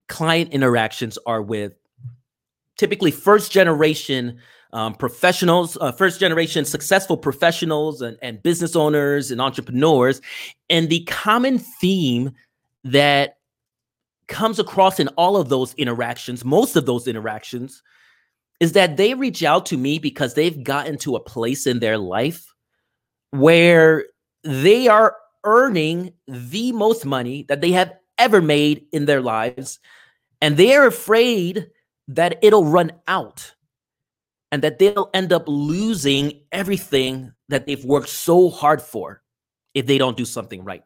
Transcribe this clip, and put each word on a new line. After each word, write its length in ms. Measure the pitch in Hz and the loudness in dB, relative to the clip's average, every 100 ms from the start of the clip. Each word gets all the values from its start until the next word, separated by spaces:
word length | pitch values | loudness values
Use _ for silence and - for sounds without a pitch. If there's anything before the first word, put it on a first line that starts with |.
| _ | _
client 460 | - 160 165 165 | -6 -2 0 0
interactions 680 | 139 131 120 110 - 120 - 120 | 0 0 0 -2 -6 -10 -10 -8
are 140 | 113 | -6
with 320 | 104 107 101 - _ _ 123 - _ _ _ _ _ - | -6 -8 -8 -12 _ _ -20 -20 _ _ _ _ _ -4
typically 340 | 202 202 175 | -4 0 -2
first 400 | - 196 208 - | -2 2 2 2
generation, 880 | 190 175 151 156 156 - 131 120 120 _ _ _ | 2 2 2 0 -2 -6 -6 -6 -10 _ _ _
um, 240 | 113 113 107 | -8 -8 -6
professionals, 840 | 123 - 180 180 180 175 170 - | -8 0 0 2 2 2 0 -4
uh, 100 | 147 | -6
first 280 | - 190 175 | -2 -2 0
generation 440 | 185 165 165 165 | -2 0 -2 -2
successful 540 | 143 147 - 196 - 165 | -4 -6 0 0 0 -4
professionals 840 | 147 - 170 165 160 151 156 139 | -2 0 0 0 -4 -2 -4 -6
and, 160 | 117 113 | -12 -12
and 200 | 127 107 | -14 -6
business 340 | 165 170 170 170 | -2 -2 0 0
owners 540 | 151 147 143 143 120 | 2 2 0 -2 -4
and 120 | 123 | -4
entrepreneurs. 800 | 131 127 120 123 156 143 127 131 - - - - - | -4 -4 -6 0 4 4 2 0 -6 -18 -18 -20 -2
And 200 | 165 160 | 0 2
the 140 | 170 | -2
common 560 | 170 - 214 233 262 254 | -2 -6 0 0 2 -2
theme 720 | - - 180 190 139 120 131 - _ _ _ _ 131 | -4 -4 -2 0 0 -2 -4 -10 _ _ _ _ -2
that 520 | 135 143 139 139 _ _ _ _ _ _ _ _ _ - | 2 4 2 -2 _ _ _ _ _ _ _ _ _ -16
comes 300 | - 226 220 | -6 -6 -4
across 420 | 190 196 190 185 | -6 2 0 2
in 100 | 139 | -4
all 260 | - 175 202 | 0 0 0
of 140 | 131 | 0
those 240 | 131 127 | -2 -4
interactions, 720 | - 123 120 117 117 - 123 120 | -6 -6 -4 -8 -8 -12 -10 0
most 300 | 165 262 160 | 2 2 0
of 80 | 131 | 0
those 220 | 123 127 | -4 -4
interactions, 760 | 110 110 107 - 123 135 - _ _ _ _ _ _ _ - | -8 -8 -10 -12 -12 -12 -18 _ _ _ _ _ _ _ -2
is 120 | 165 | 0
that 240 | 196 180 147 | 4 2 2
they 160 | 214 | 0
reach 300 | 254 269 170 | 0 -4 -2
out 220 | 156 170 190 | 0 0 0
to 100 | 143 | -4
me 220 | 135 156 | -4 -4
because 340 | 147 - 131 | -6 -4 -4
they've 300 | 151 165 147 | 0 -2 -2
gotten 340 | 127 139 143 143 | -6 -6 -6 -8
to 180 | 147 113 | -6 -8
a 40 | |
place 480 | - 120 117 135 135 | -8 -8 -6 -4 -4
in 120 | 123 | -2
their 180 | 113 110 | -2 -4
life 560 | 90 95 143 170 - _ _ _ _ _ _ _ _ | -4 -4 -4 -6 -16 _ _ _ _ _ _ _ _
where 760 | 139 151 170 170 165 160 156 - _ _ _ | 2 4 6 6 6 6 4 -2 _ _ _
they 440 | - 131 160 233 247 | -8 0 4 4 6
are 280 | 214 220 - _ _ | 6 4 0 _ _
earning 720 | 208 233 269 185 156 170 180 _ - | 0 2 2 0 -2 -4 -8 _ -18
the 440 | 123 123 185 247 | -16 -10 -6 -4
most 340 | 233 220 226 139 | 0 0 0 -2
money 380 | 131 120 143 139 | -4 -6 -10 -6
that 120 | 143 | -2
they 100 | 170 | 0
have 220 | 180 185 - _ - | 2 0 -4 _ 0
ever 240 | 240 202 | 4 4
made 440 | 156 147 147 147 _ | 4 2 2 0 _
in 140 | 156 147 | -4 0
their 160 | 139 | 0
lives. 580 | 123 110 120 127 131 - _ _ _ _ _ - | 0 -4 -4 -8 -16 -16 _ _ _ _ _ -2
And 160 | 151 143 | 0 4
they 180 | 214 285 | 6 8
are 100 | 262 | 6
afraid 840 | - - 220 247 220 175 190 - _ _ _ - | 2 0 2 4 2 -2 -6 -10 _ _ _ -10
that 300 | 135 175 175 | -2 -2 4
it'll 240 | 214 214 156 | 6 6 6
run 260 | 175 165 - - | 4 2 -4 -6
out 460 | 185 110 - - _ _ _ _ _ _ _ _ _ _ | -6 -6 -16 -20 _ _ _ _ _ _ _ _ _ _
and 100 | 143 | -2
that 180 | 151 151 | -2 2
they'll 300 | 196 202 190 | 2 2 -2
end 200 | 190 180 | -2 0
up 100 | 175 165 | 0 0
losing 920 | 147 147 175 220 202 139 139 143 - _ | -4 -2 -4 -4 -2 0 0 -2 -6 _
everything 800 | 180 196 190 - 139 131 131 123 _ - | -8 -4 -6 -2 -2 -2 -6 -14 _ -6
that 160 | 139 135 | -6 -6
they've 180 | 135 | -10
worked 260 | 127 143 - | 0 -2 -2
so 400 | - - 175 175 | -8 2 4 4
hard 320 | - 147 147 | 2 0 0
for 400 | - 110 - - _ _ _ _ _ | -2 -12 -12 -16 _ _ _ _ _
if 120 | 139 123 | -6 0
they 120 | 135 | 2
don't 200 | 131 117 | 2 -2
do 80 | 117 | -8
something 380 | 120 101 95 | -8 -12 -14
right 200 | 95 87 | -16 -16